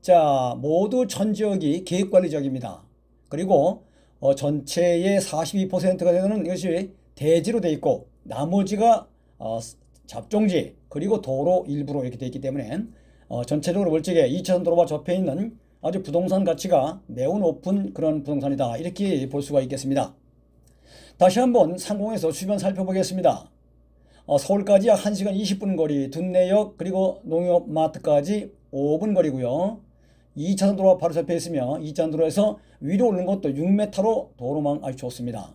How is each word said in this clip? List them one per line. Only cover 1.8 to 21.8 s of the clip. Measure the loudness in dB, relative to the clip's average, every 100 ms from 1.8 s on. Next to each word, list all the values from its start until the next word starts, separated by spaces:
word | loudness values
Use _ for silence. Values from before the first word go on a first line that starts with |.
계획관리 | -2 -2 4 2 2
지역입니다. | -2 -4 -4 -8 -14 -20 _ _ _ _
그리고, | -6 2 4 4 -2 _ _ _ _
어, | 0 2
전체의 | 0 -2 -4 0 2 2 2 0
사십이 | 0 -4 -2 -2 -2
퍼센트가 | 0 0 2 2
되는 | 2 2 -2 -2
이것이 | -4 -2 -2 -4 -12 _ -4
대지로 | 2 2 2 0
돼 | 0
있고 | 0 0 0 -4 _
나머지가, | -12 -6 0 0 0 2 4 4 0 _ _ _
어, | -8 -8 -8 -20 _ _ -16
잡종지 | -14 -4 0 2 0 -2 -12 _
그리고 | -8 -2 -2
도로 | -2 -2 2 0 0
일부로 | -6 -4 -6
이렇게 | -6 -8
돼 | -10
있기 | -8
때문에, | -6 -6 -6 -8 -8 -14 _ _ _
어, | -8 -4
전체적으로 | -2 0 0 0
멀찍이 | 0 0 2 2
이 | 0
차선 | 0 0
도로와 | 2 2 2
접해 | -2 -2 -2
있는 | -2 -4 -6 -10 _ _
아주 | -6 -6
부동산 | -2 -2 0 0
가치가 | 0 -2 2 2 2 -6 -14
매우 | -4 -2 0
높은 | 0 -2 -2 -2 -2
그런 | -2 -2 -2
부동산이다, | -2 -4 -2 -2 -2 -4
이렇게 | -8 -4 -2 0 -2
볼 | -6
수가 | 0 0
있겠습니다. | 0 -6 -2 -2 -2 -8 _ _ _ _ _ _ _ -20 -20 _
다시 | 4 6
한번 | 4 4 4
상공에서 | 0